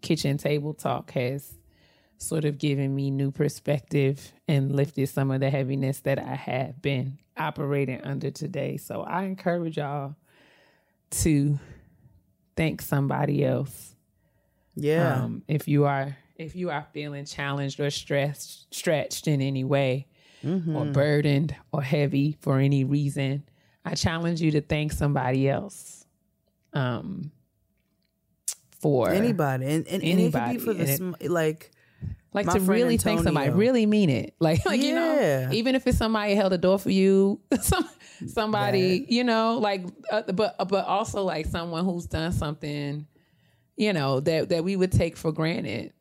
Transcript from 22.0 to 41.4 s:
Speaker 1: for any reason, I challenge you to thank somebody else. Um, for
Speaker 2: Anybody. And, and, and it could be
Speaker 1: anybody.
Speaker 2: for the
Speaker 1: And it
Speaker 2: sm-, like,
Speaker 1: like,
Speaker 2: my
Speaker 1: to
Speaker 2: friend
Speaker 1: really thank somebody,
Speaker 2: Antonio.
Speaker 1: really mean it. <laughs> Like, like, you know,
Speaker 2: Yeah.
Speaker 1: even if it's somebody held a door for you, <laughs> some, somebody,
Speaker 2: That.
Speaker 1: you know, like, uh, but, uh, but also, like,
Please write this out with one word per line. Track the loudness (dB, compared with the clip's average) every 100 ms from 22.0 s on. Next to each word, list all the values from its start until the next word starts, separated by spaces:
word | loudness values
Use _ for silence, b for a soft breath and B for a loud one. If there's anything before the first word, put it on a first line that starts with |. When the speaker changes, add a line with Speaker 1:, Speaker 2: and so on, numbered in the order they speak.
| 2 2 0 -2
Speaker 1:
for | 0 2
any | 4 4
reason, | 2 0 0 -2 -2 -4 -8 b b b
I | -8
challenge | -2 0 2 0 4
you | 4
to | 4
thank | 2 0 0
somebody | 2 2 2 2 4 4
else. | 2 -4 -14 -20 -20 _ _ _ _ _ _ _
Um, | -2 -2 -2 -6 -10 -10 _ _ _ _ _ _ _ _ _ _ _ -12 -12 _ -4
for | 0 2 4
Speaker 2:
Anybody. | 2 2 0 0 0
And, | -2 -2 -2
and, | -2
and | 2 2
it | 2
could |
be | 2
Speaker 1:
anybody. | -2 -4
Speaker 2:
for | -4
the | -2
Speaker 1:
And | 0
it | -2
Speaker 2:
sm-, | -4 -6 -2
like, | 0 0 -2 -12 B B B B B B
Speaker 1:
like, | -4
Speaker 2:
my | 0
Speaker 1:
to | 2
Speaker 2:
friend | 2
Speaker 1:
really | 2 4 2
thank | 2 2
somebody, | 2 2 2
Speaker 2:
Antonio. | 4
Speaker 1:
really | 4 4 4
mean | 4 4
it. | 2 -4 _
<laughs> |
Like, | 2 2 2
like, | 0
you | 0
know, | 0 2
Speaker 2:
Yeah. | 2 2 2 0
Speaker 1:
even | 0 2
if | 2 2
it's | 2
somebody | 2 0 2
held | 2 2
a | 2
door | 4 2
for | 4
you, | 4 6 6 4 2 _
<laughs> | -2
some, | 2 0 0 -8 B B -6
somebody, | -2 0 0 2 2 4 2
Speaker 2:
That. | 2
Speaker 1:
you | 0
know, | 4 2 2 2
like, | 0 -2 -6 -10 -4
uh, | -2 -2
but, | 0 0 -2
uh, | -2
but | 0 0
also, | -2 -2 -2
like, | -2 -2